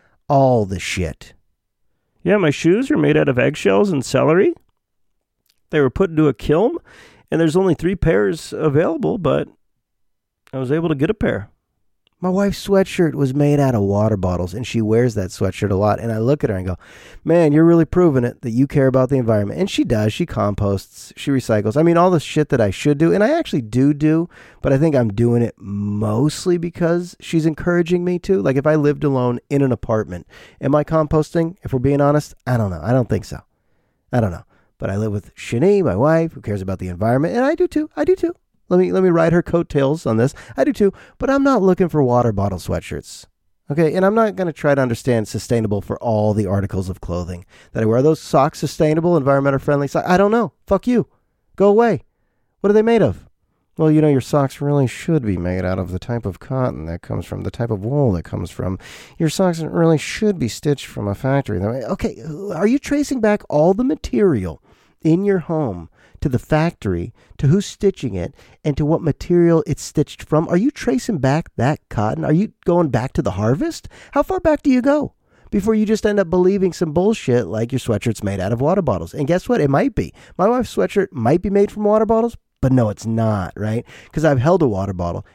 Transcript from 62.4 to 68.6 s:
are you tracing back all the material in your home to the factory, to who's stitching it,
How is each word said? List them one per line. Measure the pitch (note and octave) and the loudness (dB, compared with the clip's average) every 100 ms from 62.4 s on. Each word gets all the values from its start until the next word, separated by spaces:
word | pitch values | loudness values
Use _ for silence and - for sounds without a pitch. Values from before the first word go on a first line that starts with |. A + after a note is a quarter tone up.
| G3+ | -10
are | E3+ G#3 | -2 0
you | C#4 | 0
tracing | - D4 C#4 C4 | -2 -4 -2 -2
back | G#3+ G#3 - | 0 0 -2
all | D3+ E3 | 2 2
the | G3 | 2
material | B3+ D#4 - A#3 G3 A#2 F2+ C#2+ _ _ _ _ | 0 -4 -4 0 2 2 -4 -10 _ _ _ _
in | D#3+ E3+ G3+ | 0 2 2
your | F#3+ | -2
home | - D#3+ C3 F2 D#2+ _ _ - | -2 -4 -4 -6 -14 _ _ -8
to | D3+ | -4
the | B2 | -4
factory, | - D#3 E3 - G2+ E2+ F#2+ - _ - | 0 0 0 -2 -4 -4 -6 -12 _ -2
to | C#3 | 2
who's | F#3+ - | 2 0
stitching | - G3 - B2+ | -2 -2 -2 -6
it, | F#2+ F2 - - _ | -6 -8 -10 -20 _